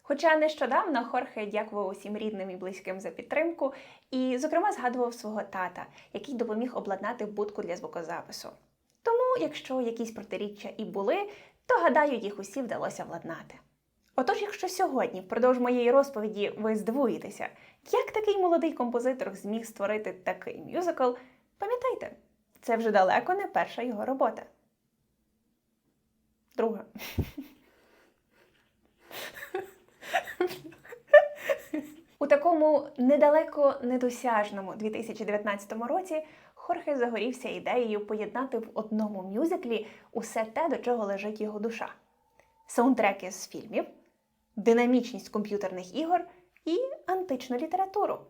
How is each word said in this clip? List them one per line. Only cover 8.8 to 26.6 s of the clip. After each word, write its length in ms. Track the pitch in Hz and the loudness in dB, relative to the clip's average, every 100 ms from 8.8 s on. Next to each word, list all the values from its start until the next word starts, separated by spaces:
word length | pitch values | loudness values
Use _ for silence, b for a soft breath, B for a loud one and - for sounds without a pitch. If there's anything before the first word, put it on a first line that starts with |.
| _ _ | _ _
Тому, 340 | - 466 508 508 | 2 4 4 2
якщо 420 | 302 - - 262 | 0 -4 -4 -2
якісь 300 | 233 233 220 | -2 -4 -6
протиріччя 580 | 220 208 185 208 208 214 - | -8 -8 -6 -6 -8 -12 -8
і 80 | 196 | -6
були, 440 | 185 202 359 403 B B B - | -2 0 0 -2 B B B 2
то, 100 | 494 | 4
гадаю, 420 | 339 254 294 240 | 6 6 4 0
їх 220 | 196 202 | -4 -8
усі 220 | 196 277 | -8 -8
вдалося 420 | 240 - 151 196 | -6 -4 -4 -6
владнати. 520 | 165 165 - 156 - - _ _ _ _ _ - | -10 -10 -10 -12 -14 -20 _ _ _ _ _ 0
Отож, 260 | 262 403 | 2 0
якщо 280 | 415 - 370 | -2 -6 -6
сьогодні, 520 | 370 359 262 180 185 | 0 2 2 0 -4
впродовж 380 | - 233 254 254 | -4 4 4 6
моєї 320 | 247 247 240 | 4 4 8
розповіді, 600 | 277 269 214 214 190 196 - | 6 6 -2 -4 -2 -4 0
ви 180 | 214 214 | 0 0
здивуєтеся, 760 | 220 254 247 160 196 - - B B B - | 0 2 0 0 -8 -10 -10 B B B -2
як 200 | - 508 | 0 0
такий 260 | 440 415 403 | 0 0 2
молодий 360 | 359 339 330 | 4 4 2
композитор 640 | - 240 233 254 254 202 190 | -2 -2 0 0 -2 -6 -8
зміг 300 | 202 226 233 | -6 -6 -8
створити 480 | - 196 214 214 | -4 -2 -2 -4
такий 440 | 185 - 185 - - | -6 -6 -4 -8 -12
мюзикл, 520 | - 330 359 320 254 247 B B B _ | -6 -2 -2 2 0 0 B B B _
пам'ятайте, 540 | 403 480 508 - - - _ _ _ _ | -4 -2 -2 -2 -8 -14 _ _ _ _
це 160 | - 226 | -2 0
вже 140 | 226 | 4
далеко 420 | 202 185 214 247 | 6 6 4 2
не 140 | 381 392 | -2 0
перша 340 | 262 226 - | -2 -2 -4
його 240 | 247 208 220 | -6 -4 -4
робота. 360 | 269 254 - - _ _ _ _ _ _ _ _ _ _ _ _ _ _ _ _ _ _ _ _ | 0 0 -2 -16 _ _ _ _ _ _ _ _ _ _ _ _ _ _ _ _ _ _ _ _
Друга. 300 | - | -2